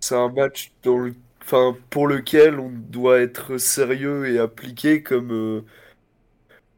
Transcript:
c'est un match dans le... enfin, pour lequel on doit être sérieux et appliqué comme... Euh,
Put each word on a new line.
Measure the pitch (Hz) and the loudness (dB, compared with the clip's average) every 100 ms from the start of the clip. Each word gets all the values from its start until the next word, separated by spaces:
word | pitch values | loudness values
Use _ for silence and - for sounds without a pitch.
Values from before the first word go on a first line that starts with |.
c'est | - | -4
un | 123 123 | 0 0
match | 131 135 - - _ | 0 -2 -2 -16 _
dans | 127 123 | 0 0
le... | 123 123 _ _ | 0 -8 _ _
enfin, | - 131 127 120 - | 0 2 2 0 -8
pour | 147 143 | -2 0
lequel | 139 117 151 156 143 | -2 0 6 6 4
on | 131 | -8
doit | 120 113 123 127 127 | -12 -12 -2 4 4
être | 123 127 - 127 | 2 -4 -10 -4
sérieux | 123 - 127 131 139 143 135 | -4 0 0 0 -4 -4 -2
et | 120 | 0
appliqué | 113 - 127 120 151 151 | -2 -4 -16 -4 0 0
comme... | 147 127 120 | 0 -4 -2
Euh, | 113 110 110 110 - - _ _ _ _ _ _ _ _ | -6 -4 -6 -10 -20 -20 _ _ _ _ _ _ _ _